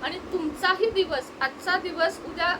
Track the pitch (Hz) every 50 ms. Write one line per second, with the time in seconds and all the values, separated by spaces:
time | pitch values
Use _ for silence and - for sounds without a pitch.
0 | 247 294 349 370 - - 359 359 320 302 - - 392 359 381 370 427 453 - 381
1 | 370 330 311 254 254 - - - 269 262 - - - 359 370 381 - 359 311 330
2 | 320 330 330 - - 349 320 349 330 349 359